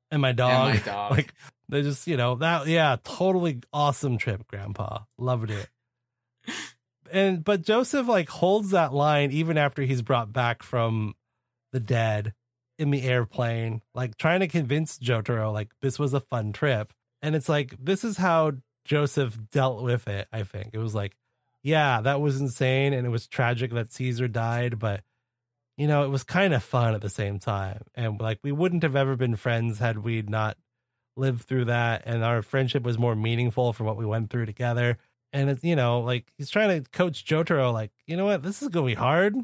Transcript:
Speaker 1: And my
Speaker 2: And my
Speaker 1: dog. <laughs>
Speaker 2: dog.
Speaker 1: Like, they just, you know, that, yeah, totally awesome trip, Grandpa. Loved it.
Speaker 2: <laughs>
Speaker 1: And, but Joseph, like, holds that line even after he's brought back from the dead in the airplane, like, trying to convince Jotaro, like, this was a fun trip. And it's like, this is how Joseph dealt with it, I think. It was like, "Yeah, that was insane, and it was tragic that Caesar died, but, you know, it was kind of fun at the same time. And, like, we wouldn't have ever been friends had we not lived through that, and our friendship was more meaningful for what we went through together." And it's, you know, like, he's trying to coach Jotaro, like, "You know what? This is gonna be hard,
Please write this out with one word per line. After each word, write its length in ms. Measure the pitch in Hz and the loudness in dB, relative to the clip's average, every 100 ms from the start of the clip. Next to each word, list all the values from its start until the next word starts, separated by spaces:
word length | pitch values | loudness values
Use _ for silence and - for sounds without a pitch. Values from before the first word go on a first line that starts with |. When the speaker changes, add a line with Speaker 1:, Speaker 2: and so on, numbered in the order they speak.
| _ | _
Speaker 1:
And 100 | 151 | 0
my 80 | 135 | 2
Speaker 2:
And 80 | 123 | 2
my 340 | 127 127 131 | 4 4 4
Speaker 1:
dog. 100 | 110 | 2
<laughs> 20 | 101 | 0
Speaker 2:
dog. 260 | 101 104 | -4 0
Speaker 1:
Like, 220 | 123 - - - _ _ | 0 0 -8 -20 _ _
they 120 | 143 | -2
just, 260 | 143 139 - | -2 -4 -4
you 100 | 147 | 0
know, 180 | 120 123 | 0 0
that, 320 | 160 170 143 | 0 0 2
yeah, 280 | 165 156 123 | 4 4 2
totally 580 | - - 185 185 175 127 - | -4 -2 2 2 0 -4 -6
awesome 460 | 147 147 135 143 117 | 0 0 0 0 -2
trip, 300 | - 104 113 | -2 -4 -8
Grandpa. 520 | 101 101 101 104 107 107 - | -12 -10 -8 -6 -8 -12 -8
Loved 320 | 123 123 110 | -4 -2 -2
it. 180 | 104 92 _ _ _ _ _ _ _ - | -6 -8 _ _ _ _ _ _ _ -12
Speaker 2:
<laughs> 80 | - - - _ _ - | -10 -12 -16 _ _ -4
Speaker 1:
And, 320 | 180 196 180 | 0 2 2
but 180 | 160 202 | 2 0
Joseph, 460 | 160 220 254 285 240 | 4 2 2 0 2
like, 220 | 214 160 | 2 2
holds 420 | - 175 202 202 | 0 2 4 4
that 200 | 190 156 | 2 2
line 380 | 139 147 147 143 | 4 4 4 2
even 260 | 143 160 156 | 0 0 2
after 240 | 147 - | 2 0
he's 180 | 135 131 | 0 0
brought 320 | 113 127 110 | 2 0 0
back 300 | 120 120 117 | 0 0 0
from 500 | - 123 113 113 107 - _ _ _ _ _ | -4 0 0 0 -4 -8 _ _ _ _ _
the 80 | 131 | -8
dead 540 | 107 120 113 107 104 - _ _ _ _ | -2 0 2 0 -4 -10 _ _ _ _
in 100 | 147 | 0
the 140 | 143 | 0
airplane, 800 | 131 123 113 - 120 113 113 113 - | 2 0 0 -2 -2 -2 -4 -6 -10
like, 240 | 123 123 107 | -8 -8 -2
trying 220 | 160 180 | 0 2
to 80 | 190 | 2
convince 500 | 175 131 139 160 - | 0 0 0 -2 -6
Jotaro, 560 | 123 117 104 117 110 | -2 0 0 -2 -2
like, 160 | 107 107 _ | -4 -6 _
this 180 | 139 - | -6 -2
was 140 | 147 135 | -2 -2
a 40 | |
fun 320 | - 123 107 | -4 -6 -6
trip. 400 | 101 151 120 107 _ _ _ | -2 0 0 -4 _ _ _
And 140 | 151 156 | -4 -2
it's 120 | 135 | 0
like, 280 | 147 131 98 | 0 0 -8
this 240 | 131 190 | -4 -2
is 140 | 233 196 | -2 0
how 360 | 180 165 156 135 - _ - | 2 4 4 0 -10 _ -2
Joseph 520 | 147 147 - 131 110 107 | 0 2 0 -2 -4 -4
dealt 320 | 151 131 113 | 0 0 0
with 240 | 123 120 - | -2 -2 -2
it, 200 | 101 - | -8 -6
I 80 | 110 | -8
think. 280 | 107 98 104 | -8 -10 -10
It 60 | 110 | -6
was 160 | 113 104 | -4 -4
like, 200 | 101 - _ _ _ _ | -6 -10 _ _ _ _
"Yeah, 400 | 139 156 143 120 | 0 2 4 2
that 200 | 113 139 | 2 2
was 200 | 147 135 | 0 0
insane, 500 | 139 120 131 131 139 | -2 0 2 2 2
and 140 | 135 123 | 0 0
it 60 | |
was 160 | 113 - | -2 -4
tragic 440 | - 123 120 117 | -2 0 0 -2
that 220 | 117 113 | -4 -6
Caesar 340 | - 127 117 123 | -6 -4 -2 -2
died, 520 | 113 113 117 123 113 | -2 -2 -2 -2 -2
but, 240 | 110 101 - _ _ _ _ _ _ - | -4 -4 -8 _ _ _ _ _ _ -4
you 100 | 147 | 2
know, 160 | 147 139 | 2 2
it 40 | |
was 140 | 139 | 0
kind 300 | - 180 196 135 | -2 2 2 2
of 80 | |
fun 320 | - 127 117 110 | 0 0 2 0
at 60 | |
the 80 | 104 | -4
same 280 | - 101 101 | -4 -4 -4
time. 440 | - 101 95 107 - | -4 -4 -4 -8 -12
And, 260 | - 117 104 | -6 -6 -4
like, 200 | 110 110 | -4 -4
we 80 | 143 | -4
wouldn't 320 | 143 180 175 | 0 0 2
have 120 | 160 139 | 2 2
ever 200 | 135 131 | 2 0
been 200 | 123 110 | 0 0
friends 420 | - 117 117 104 | 0 0 0 0
had 200 | 123 110 | -2 -2
we 240 | 110 113 | -2 -4
not 340 | 104 110 107 - _ _ _ _ _ - | -2 -2 -2 -4 _ _ _ _ _ -2
lived 280 | 135 120 | -2 -2
through 220 | - 131 120 | -2 -2 0
that, 360 | 120 117 113 - | 2 2 0 -2
and 180 | 117 | -2
our 180 | 113 117 | 0 0
friendship 400 | 104 135 131 139 | 0 0 0 0
was 140 | 120 113 | -2 0
more 180 | 120 110 | 0 2
meaningful 580 | 110 117 123 - 123 | 0 0 0 2 0
for 100 | 110 | 0
what 120 | 110 107 | -4 -2
we 120 | 110 | -2
went 240 | 113 110 | -2 -2
through 160 | 123 113 | -4 -6
together." 500 | 104 123 120 120 117 _ _ _ | -4 -2 2 2 0 _ _ _
And 160 | 139 139 | -2 0
it's, 160 | 135 165 | 0 2
you 100 | 165 | 2
know, 240 | 123 120 | 4 2
like, 320 | 117 123 - _ | 0 -4 -6 _
he's 120 | 139 | -2
trying 320 | 208 214 175 | 2 4 2
to 60 | 131 | -2
coach 340 | - 180 147 - | 0 0 0 0
Jotaro, 480 | 156 160 165 127 | 0 2 2 2
like, 180 | 113 107 - - | 0 -4 -12 -8
"You 80 | 165 | -2
know 80 | 196 | 0
what? 160 | 196 | 0
This 180 | 147 202 | -2 -6
is 80 | 285 | -2
gonna 160 | 170 135 | 0 0
be 80 | |
hard, 420 | 104 123 160 196 220 | 2 2 4 4 0